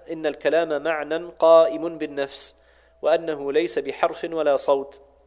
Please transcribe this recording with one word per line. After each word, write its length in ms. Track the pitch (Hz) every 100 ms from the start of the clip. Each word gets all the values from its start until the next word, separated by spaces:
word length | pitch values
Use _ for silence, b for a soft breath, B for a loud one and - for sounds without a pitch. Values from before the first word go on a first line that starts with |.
| -
إن 140 | 165 156
الكلام 580 | - 151 151 165 147
معنى 480 | 151 156 147 160 175 -
قائم 580 | 165 165 165 151 165 160
بالنفس، 580 | 151 139 139 - - - b b b b
وأنه 500 | 147 170 165 151 139
ليس 280 | 147 170 -
بحرف 480 | 135 - 170 160 -
ولا 240 | 165 147 139
صوت. 460 | - 139 139 - - _